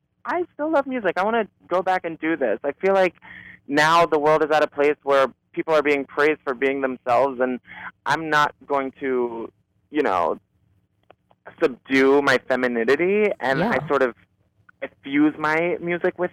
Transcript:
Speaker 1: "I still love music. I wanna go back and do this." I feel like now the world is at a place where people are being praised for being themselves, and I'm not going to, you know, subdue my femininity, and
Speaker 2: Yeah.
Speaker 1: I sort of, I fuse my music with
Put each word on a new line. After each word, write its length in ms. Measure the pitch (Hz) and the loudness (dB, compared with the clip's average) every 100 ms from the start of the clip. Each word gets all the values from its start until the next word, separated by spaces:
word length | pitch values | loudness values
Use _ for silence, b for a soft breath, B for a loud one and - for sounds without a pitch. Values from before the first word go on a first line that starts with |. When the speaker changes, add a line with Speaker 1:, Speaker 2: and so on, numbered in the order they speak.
| _ _ - | _ _ -8
Speaker 1:
"I 180 | 320 349 | -6 -6
still 160 | - 294 | -6 -2
love 160 | 320 277 | -2 -2
music. 280 | 254 196 170 | -4 -4 -2
I 60 | |
wanna 240 | 196 226 208 _ - | -2 -2 -4 _ -6
go 140 | 180 | -4
back 220 | 190 185 | -2 -4
and 160 | 175 160 | -4 -6
do 160 | 160 160 | -6 -2
this." 240 | 127 101 143 | -2 -2 -6
I 80 | |
feel 200 | 143 190 | -4 0
like 220 | 196 185 - B B B B - | 2 0 -2 B B B B -4
now 360 | 143 151 170 170 | 0 4 4 4
the 140 | 156 | 2
world 240 | 147 156 | 4 2
is 80 | 151 | 2
at 100 | 156 | 2
a 60 | 147 | 0
place 300 | - 143 147 | 2 0 0
where 240 | 139 139 131 - _ | 2 2 2 -2 _
people 200 | - 165 | -8 0
are 80 | 156 | 0
being 220 | 143 143 | 2 0
praised 360 | 135 - 147 151 | -2 0 0 0
for 100 | - | -4
being 280 | 123 135 139 | -4 -2 -2
themselves, 580 | 135 127 - 120 135 123 | -4 -6 -2 0 0 0
and 220 | 127 123 B B B - - | -4 -4 B B B -12 -6
I'm 240 | 151 160 | -4 -2
not 240 | 151 147 - - | 0 0 -4 -6
going 240 | 143 135 - | -4 -4 -6
to, 500 | 139 127 120 113 113 _ _ _ _ | -4 -2 -2 -6 -12 _ _ _ _
you 120 | 151 | -4
know, 360 | 131 92 82 - _ _ _ _ _ _ _ _ _ _ - - | 0 0 0 -2 _ _ _ _ _ _ _ _ _ _ -20 -4
subdue 600 | 160 120 - 135 135 139 | -4 -4 -2 2 4 4
my 160 | 139 127 - | 4 0 0
femininity, 800 | 127 127 120 113 143 180 208 208 - | -2 -2 0 0 2 2 0 0 -2
and 200 | 123 135 | -2 -2
Speaker 2:
Yeah. 120 | 202 | 0
Speaker 1:
I 160 | 220 151 | -2 -2
sort 140 | 143 | 0
of, 120 | 131 - _ _ _ _ _ _ | 0 -4 _ _ _ _ _ _
I 60 | 135 _ | -18 _
fuse 300 | 143 143 151 151 | -4 2 2 0
my 400 | 151 156 175 175 | -2 0 -2 -4
music 360 | 170 175 180 - | -4 -4 -4 -4
with 140 | 175 | -6